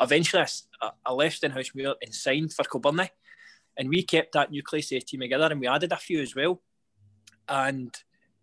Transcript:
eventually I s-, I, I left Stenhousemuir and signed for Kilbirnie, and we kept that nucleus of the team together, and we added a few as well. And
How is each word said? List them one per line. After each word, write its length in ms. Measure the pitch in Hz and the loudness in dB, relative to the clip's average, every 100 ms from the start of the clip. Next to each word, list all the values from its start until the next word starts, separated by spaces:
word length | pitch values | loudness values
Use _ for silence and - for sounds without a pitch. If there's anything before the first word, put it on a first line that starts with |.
eventually 400 | 127 147 165 185 | 4 4 4 2
I 20 | |
s-, 240 | 147 - - - | 2 -2 -12 -8
I, 100 | 110 - 131 | -8 -6 -2
I 60 | |
left 280 | 127 156 - | 2 2 0
Stenhousemuir 540 | 151 135 127 135 139 - | -2 -2 -6 -6 -4 -6
and 120 | - | -8
signed 380 | - 135 143 160 | -4 0 0 0
for 100 | - | -2
Kilbirnie, 460 | 135 135 143 165 185 - _ - - - _ - | -4 0 2 2 0 -6 _ -20 -20 -20 _ -8
and 120 | 131 | 0
we 120 | 175 | 0
kept 320 | - 165 - | 2 2 2
that 160 | 147 139 | 2 0
nucleus 400 | 143 - 156 - | -2 -6 -4 -2
of 80 | 131 | -4
the 20 | |
team 180 | - 131 | -4 -8
together, 260 | 123 131 160 | -2 2 2
and 80 | 151 | 2
we 80 | 123 | 0
added 240 | 147 170 | 0 0
a 60 | 170 | -4
few 220 | - 160 | -2 -2
as 160 | 127 131 | -2 0
well. 280 | 160 180 _ _ _ _ _ _ - - - | 0 0 _ _ _ _ _ _ -20 -16 -4
And 460 | 139 135 135 123 - - _ _ _ | 0 0 -2 -6 -12 -20 _ _ _